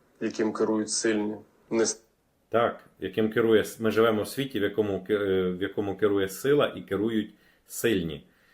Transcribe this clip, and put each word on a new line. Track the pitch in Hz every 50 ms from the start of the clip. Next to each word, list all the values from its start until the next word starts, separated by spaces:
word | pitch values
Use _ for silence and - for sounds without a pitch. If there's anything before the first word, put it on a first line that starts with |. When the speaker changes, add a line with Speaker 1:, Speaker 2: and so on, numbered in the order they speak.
| _ _ _ _
Speaker 1:
яким | 113 107 - - 110 110
керують | 104 - 110 107 110 110 107 107
сильні. | - - - 113 110 104 104 107 107 107 - _ _ _ _ _
Не | 113 113
с- | 110 107 - - _ _ _ _ _ _ _ _ _ _
Speaker 2:
Так, | - 113 120 110 - - - - _ _
яким | 92 92 92 113 110 107
керує | 110 120 113 113 113 104
с-, | 92 - - -
ми | 113 110
живемо | 101 107 113 117 107 104
в | 98 -
світі, | - - 139 135 - 104
в |
якому | 98 101 - - 107 101 98 92 92
ке-, | - 107
е, | 101 101 98 95 95 92 90
в | 90 87
якому | 98 95 - - 104 98 92
керує | 92 110 101 101 101 95 95
сила | - - - 135 143 147 123 - -
і | 101
керують | 90 - 98 95 104 117 113 110 107 - - _ _ _ _ _ _
сильні. | _ - - - 117 107 95 85 80 76 71 - _ _ _ _ _